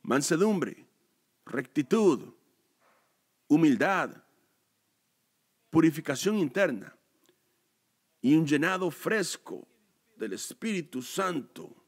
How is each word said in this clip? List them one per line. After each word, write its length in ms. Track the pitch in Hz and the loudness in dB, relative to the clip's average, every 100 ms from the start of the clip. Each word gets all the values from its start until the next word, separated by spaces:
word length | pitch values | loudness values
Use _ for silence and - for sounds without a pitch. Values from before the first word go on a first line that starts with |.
mansedumbre, 840 | - 123 147 160 208 196 123 - _ _ _ _ _ _ | 0 0 2 2 2 0 -4 -8 _ _ _ _ _ _
rectitud, 880 | - - - - - 226 208 127 - - _ _ _ _ _ _ _ _ _ _ _ | -12 -10 -6 -4 0 4 4 4 -2 -20 _ _ _ _ _ _ _ _ _ _ _
humildad, 760 | 147 156 117 147 190 131 - _ _ _ _ _ _ _ _ _ _ _ _ _ _ _ | 4 4 4 2 0 -4 -8 _ _ _ _ _ _ _ _ _ _ _ _ _ _ _
purificación 720 | 160 160 151 151 135 185 214 | 4 4 2 -6 -2 -2 0
interna 580 | 156 185 190 113 - _ _ _ _ _ _ _ _ _ _ _ _ _ | -2 0 0 -2 -10 _ _ _ _ _ _ _ _ _ _ _ _ _
y 120 | 123 | 2
un 120 | 151 156 | 4 4
llenado 440 | 147 165 185 180 | 0 0 -2 -4
fresco 760 | 151 - 220 185 - - - - _ _ _ _ _ | -6 -4 -2 -4 -8 -14 -16 -16 _ _ _ _ _
del 160 | 110 | -10
Espíritu 680 | 98 - - 226 202 151 127 | -10 -12 -10 -6 -6 -6 -10
Santo. 760 | 127 - 190 170 113 - - - | -10 -4 -4 -4 -8 -16 -18 -20